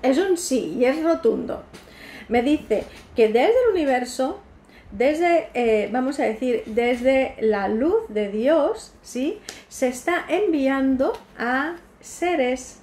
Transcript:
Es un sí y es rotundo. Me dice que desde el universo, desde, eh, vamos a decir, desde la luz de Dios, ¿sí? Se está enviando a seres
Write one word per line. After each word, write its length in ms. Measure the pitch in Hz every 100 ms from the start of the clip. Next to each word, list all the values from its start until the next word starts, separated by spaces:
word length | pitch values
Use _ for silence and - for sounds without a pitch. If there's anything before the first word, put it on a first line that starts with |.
Es 160 | 254 269
un 200 | 392 339
sí 380 | - 262 165 240
y 60 | 247
es 160 | 311
rotundo. 600 | 320 320 226 - - - - - - - - - -
Me 140 | 233
dice 420 | 240 302 - 202 - - - -
que 120 | 220
desde 180 | 220 320
el 260 | 480 494
universo, 720 | 370 285 247 247 - 262 403 - - - - -
desde, 580 | 202 254 311 349 339 311
eh, 360 | 254 233 214 208
vamos 280 | 240 262 294
a 40 |
decir, 400 | 226 220 254 240 -
desde 720 | 214 240 247 254 269 262 -
la 260 | 220 208 196
luz 400 | 220 294 440 440
de 220 | 214 208
Dios, 640 | 214 254 320 294 453 - -
¿sí? 380 | - 240 285 427 - - -
Se 220 | - 254
está 340 | 254 - 339 -
enviando 840 | 330 415 311 269 269 269 262 294 466 - -
a 380 | 233 254 302 339 - _
seres 800 | - - 349 339 247 262 - -